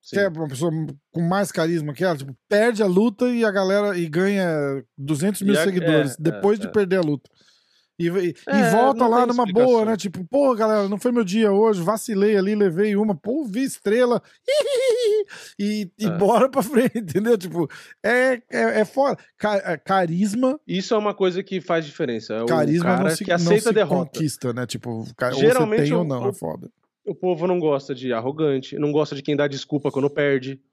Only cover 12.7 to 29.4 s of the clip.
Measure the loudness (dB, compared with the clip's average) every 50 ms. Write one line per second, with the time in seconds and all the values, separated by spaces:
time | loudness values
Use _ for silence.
12.7 | 2 0 0 0 2 0 0 0 -2 -4 _ -6 -4 -4 -4 -4 -4 -4 -4 -4
13.7 | -6 -6 _ -2 2 2 2 2 2 -2 _ _ _ _ _ -2 0 0 0 0
14.7 | 0 0 2 2 0 2 2 2 0 0 -2 -4 -10 -20 -20 -20 -8 -4 -4 -2
15.7 | -2 -4 -6 -8 _ _ -4 -4 0 2 2 4 4 4 4 2 2 -2 -2 0
16.7 | 0 2 2 2 -2 -4 -8 -4 -4 -2 2 2 0 0 0 -6 -4 -4 -4 -4
17.7 | -6 -18 -20 -20 -20 _ -2 0 0 2 2 0 0 -2 _ _ -4 -2 0 0
18.7 | 2 0 0 0 0 0 0 0 0 -4 -8 _ _ _ -2 0 0 0 -2 -2
19.7 | -6 -6 _ 0 2 2 2 2 0 0 0 0 0 0 0 0 0 -2 _ -6
20.7 | -6 -6 -2 0 -2 0 0 -2 -2 0 0 0 0 -2 -6 -6 -8 -8 -4 -2
21.7 | -2 -2 -2 -6 -6 -6 -4 -4 -4 -6 -6 -6 -6 -4 0 0 2 2 2 2
22.7 | 0 0 2 0 0 2 2 0 -2 -2 -2 -2 0 0 4 4 4 4 4 2
23.7 | 2 2 0 0 0 -2 -2 -6 -6 -4 -4 -4 -4 -4 -6 -6 -4 -4 -8 -8
24.7 | -8 -10 -10 -8 -8 -8 -10 -12 -6 -4 -4 -2 0 4 4 4 4 4 2 2
25.7 | 2 0 2 2 0 0 -2 -2 -4 -4 -4 -4 -6 -6 -8 -10 -10 -10 -14 -18
26.7 | _ _ _ _ _ _ _ -12 -10 -4 -2 -2 -2 0 0 -2 0 0 0 0
27.7 | 0 0 -2 -8 -10 -8 -4 -4 -4 -2 -2 -4 -4 -2 0 0 0 -2 -4 -6
28.7 | -6 -4 -2 0 0 0 0 -2 -4 -8 -4 -4 0 0